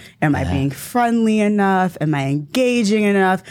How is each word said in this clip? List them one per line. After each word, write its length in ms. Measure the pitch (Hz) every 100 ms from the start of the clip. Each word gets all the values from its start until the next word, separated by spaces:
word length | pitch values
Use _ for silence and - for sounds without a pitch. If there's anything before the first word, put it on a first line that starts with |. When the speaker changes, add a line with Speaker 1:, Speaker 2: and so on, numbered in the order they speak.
| - -
Speaker 1:
Am 140 | 151 139
I 80 |
Speaker 2:
Yeah. 100 | -
Speaker 1:
being 160 | 139 139
friendly 720 | 135 - 247 240 233 220 220
enough? 560 | 208 208 196 190 185 -
Am 160 | 156 147
I 120 | 135
engaging 760 | 147 147 254 247 240 202 220
enough?" 400 | 208 196 185 185 -